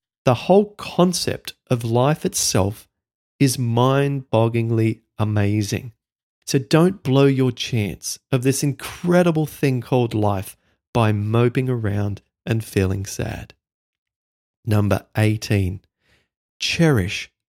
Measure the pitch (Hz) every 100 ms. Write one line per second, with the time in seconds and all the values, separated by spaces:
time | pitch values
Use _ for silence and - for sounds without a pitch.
0 | _ _ - 120 - 190 208 - - -
1 | 180 170 - - - - _ 123 117 117
2 | 131 151 185 - - 110 95 107 - _
3 | _ _ _ _ 139 120 120 117 127 139
4 | 139 139 131 110 113 117 113 113 110 110
5 | _ _ 107 104 101 104 98 110 120 -
6 | _ _ _ _ - 139 123 156 175 196
7 | - 135 139 135 131 120 - 120 101 67
8 | - - _ 135 127 131 147 127 - -
9 | 175 175 175 156 151 - 143 127 - 127
10 | 120 113 104 98 104 - _ _ _ 120
11 | 110 104 104 113 123 123 131 123 110 101
12 | 101 98 _ _ - 113 - - 92 98
13 | 95 - - - - - _ _ _ _
14 | _ _ _ _ _ _ - 107 104 98
15 | - - 107 110 - 104 92 95 - _
16 | _ _ _ _ _ _ - - 165 131
17 | 90 - - _ _